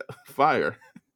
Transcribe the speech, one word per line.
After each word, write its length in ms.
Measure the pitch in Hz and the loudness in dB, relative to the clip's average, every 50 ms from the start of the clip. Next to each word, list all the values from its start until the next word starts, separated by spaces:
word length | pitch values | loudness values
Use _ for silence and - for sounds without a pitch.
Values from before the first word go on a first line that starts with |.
| - - - - _ | -16 -16 -16 -20 _
Fire. 500 | - - - 139 156 135 104 73 76 - - - - _ - _ _ _ | -18 -2 0 2 2 2 2 0 -2 -4 -6 -18 -20 _ -20 _ _ _